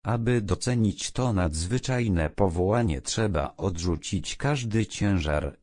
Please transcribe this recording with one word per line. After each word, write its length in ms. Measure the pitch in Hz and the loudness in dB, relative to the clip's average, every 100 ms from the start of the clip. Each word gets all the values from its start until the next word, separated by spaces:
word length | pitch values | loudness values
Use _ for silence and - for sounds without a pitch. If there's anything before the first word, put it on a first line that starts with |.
Aby 360 | - 117 113 123 | -4 0 2 2
docenić 720 | 101 92 - 120 107 - - | 2 0 0 2 2 0 -6
to 200 | - 127 | -2 0
nadzwyczajne 960 | 98 90 78 87 123 - 127 113 85 78 | 2 0 0 -2 -2 0 0 2 2 0
powołanie, 720 | - 98 85 92 117 113 69 | 2 0 2 2 2 2 -2
trzeba 520 | - - 107 76 69 - | -4 -2 0 0 -2 -2
odrzucić 800 | 98 90 87 78 - 95 - - | -4 -2 -2 -2 -2 -4 -4 -4
każdy 500 | 139 147 117 110 107 | -2 -2 0 0 0
ciężar 720 | - 104 95 76 76 73 - | 0 2 2 2 0 -2 -8